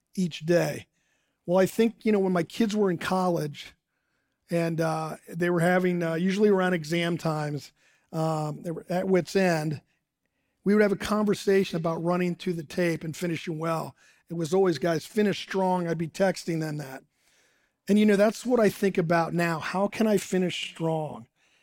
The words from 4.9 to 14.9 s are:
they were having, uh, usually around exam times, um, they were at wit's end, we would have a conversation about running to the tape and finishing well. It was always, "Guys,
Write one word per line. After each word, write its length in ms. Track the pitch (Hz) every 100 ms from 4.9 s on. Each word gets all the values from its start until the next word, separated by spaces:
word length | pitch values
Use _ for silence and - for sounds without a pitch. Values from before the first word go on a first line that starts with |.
| 156 160 - -
they 220 | 170 175
were 80 | 175
having, 420 | 175 185 180 175
uh, 140 | 165 165
usually 340 | 185 190 208
around 240 | 190 185
exam 440 | 180 151 170 170 170
times, 540 | 160 151 147 147 - _ _ _ _
um, 520 | 165 160 156 151 147
they 80 | 175
were 140 | 165 -
at 180 | 175 190
wit's 280 | 180 165 196
end, 460 | 185 160 156 143 _ _ _ _ _ _ _ _
we 100 | 185
would 80 | 208
have 100 | 208
a 60 | 196
conversation 800 | - 214 208 190 202 196 190 170
about 260 | 165 170
running 320 | 170 180 180 170
to 160 | 185
the 100 | 165
tape 400 | 151 - 175 160
and 120 | 156 143
finishing 440 | 175 160 185 156
well. 360 | 165 160 139 - _ _ -
It 40 |
was 200 | 170 156
always, 260 | 190 190 143
"Guys, 260 | 170